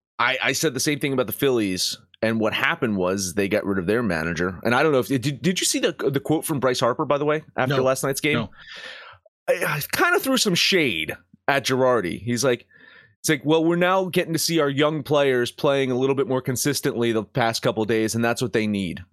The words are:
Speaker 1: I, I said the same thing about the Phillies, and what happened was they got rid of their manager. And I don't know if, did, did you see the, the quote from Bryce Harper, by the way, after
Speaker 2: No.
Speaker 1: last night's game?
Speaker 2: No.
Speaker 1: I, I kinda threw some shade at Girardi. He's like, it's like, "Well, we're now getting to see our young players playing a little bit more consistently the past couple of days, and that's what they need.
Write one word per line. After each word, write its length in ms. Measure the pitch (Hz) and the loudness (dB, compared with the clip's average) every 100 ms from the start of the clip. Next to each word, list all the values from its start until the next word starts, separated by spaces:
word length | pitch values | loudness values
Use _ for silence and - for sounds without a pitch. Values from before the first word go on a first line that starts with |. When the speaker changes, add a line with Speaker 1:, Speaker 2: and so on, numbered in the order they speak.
| _ - | _ -2
Speaker 1:
I, 200 | 120 131 | -2 0
I 100 | 110 | -2
said 200 | 135 160 | 0 0
the 60 | 117 | 0
same 200 | - 143 | -2 0
thing 140 | 147 | 0
about 140 | 131 107 | 0 -2
the 60 | |
Phillies, 640 | - 139 123 101 92 - - _ _ | 0 2 2 2 0 -4 -6 _ _
and 160 | 110 113 | -2 0
what 140 | 107 | 0
happened 440 | 101 135 165 123 101 | 0 -2 0 -2 0
was 380 | 90 98 92 87 | 0 0 -2 -2
they 120 | 98 | 0
got 180 | 104 - | 0 0
rid 120 | 98 | -2
of 80 | 87 | 0
their 160 | 113 | 0
manager. 580 | 117 82 80 82 90 92 | 0 -2 -2 -2 -2 -2
And 100 | - | 0
I 80 | 123 | 2
don't 100 | 156 | 2
know 80 | 135 | 2
if, 80 | 120 | 0
did, 340 | 135 139 131 | -2 -2 -2
did 180 | 170 185 | -2 -2
you 60 | - | -2
see 120 | 285 | 0
the, 120 | 254 | -2
the 260 | 151 - 139 | -2 -2 -2
quote 260 | - 156 - | 0 -2 0
from 140 | 143 | 0
Bryce 200 | 127 123 | 0 2
Harper, 260 | 120 123 147 | 0 0 -2
by 140 | 143 | 0
the 60 | 147 | 0
way, 180 | 151 - - | -2 -4 -2
after 220 | 131 139 | 0 2
Speaker 2:
No. 60 | |
Speaker 1:
last 200 | 131 131 | 2 0
night's 180 | 139 127 | -2 -2
game? 120 | 151 | 0
Speaker 2:
No. 160 | 135 104 - - - - - - - _ _ - | 0 -2 -10 -18 -16 -16 -16 -20 -20 _ _ -2
Speaker 1:
I, 160 | 180 170 | -2 0
I 160 | 151 - | -4 -4
kinda 280 | - 359 349 | 0 2 2
threw 180 | 269 262 | 2 0
some 180 | 214 170 | 2 2
shade 600 | - 185 143 82 78 - _ _ - | 2 2 2 0 -6 -8 _ _ 0
at 180 | 139 120 | 0 0
Girardi. 540 | 131 127 120 87 80 | 2 4 2 0 -4
He's 240 | 110 120 | -4 0
like, 220 | 131 123 - _ - - - _ | 0 0 -4 _ -20 -20 -20 _
it's 80 | - | -2
like, 120 | 151 | 0
"Well, 200 | 143 160 | 2 2
we're 120 | 165 170 | 4 2
now 280 | 180 190 185 | 2 2 0
getting 280 | 180 170 | -2 -2
to 60 | 156 | -2
see 200 | - 165 | 0 2
our 100 | 143 | 2
young 320 | 139 147 156 | 2 0 0
players 480 | 131 147 139 127 120 | 0 2 4 2 0
playing 400 | - 151 139 131 | 0 0 2 0
a 40 | 123 | 0
little 200 | 135 139 | 0 0
bit 120 | 135 | 0
more 140 | 131 | -2
consistently 720 | 131 123 147 139 147 104 117 | -2 -2 -2 -2 -2 0 0
the 120 | 110 | 0
past 380 | 104 - 117 113 | -2 0 0 0
couple 180 | 127 104 | -2 0
of 60 | 110 | 0
days, 240 | 113 110 113 | 2 0 0
and 80 | |
that's 180 | 117 120 | 0 0
what 100 | 123 | 0
they 140 | 117 107 | 0 0
need. 360 | 101 90 95 - | -2 -2 -6 -8